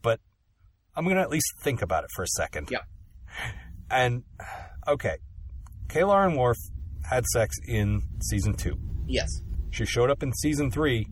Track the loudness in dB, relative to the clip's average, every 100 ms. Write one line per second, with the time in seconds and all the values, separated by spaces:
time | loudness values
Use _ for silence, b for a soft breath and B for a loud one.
0 | 0 0 _ _ _ _ _ _ _ -4
1 | 2 2 2 0 0 -2 -2 0 0 0
2 | -2 -6 -4 -2 -2 -4 -4 -6 -6 -16
3 | -20 -18 B B -8 B B -14 0 2
4 | 4 2 -6 -14 B B B B -2 0
5 | 0 -4 -10 -14 -12 -12 -14 -12 -2 2
6 | 6 6 6 4 4 2 -2 -10 -8 -8
7 | 0 0 2 2 2 -2 -2 2 2 2
8 | 0 -2 0 2 2 0 -2 -2 -4 -4
9 | 0 0 0 -4 -4 -4 -2 -2 0 4
10 | 4 4 0 0 0 2 0 2 2 2
11 | 0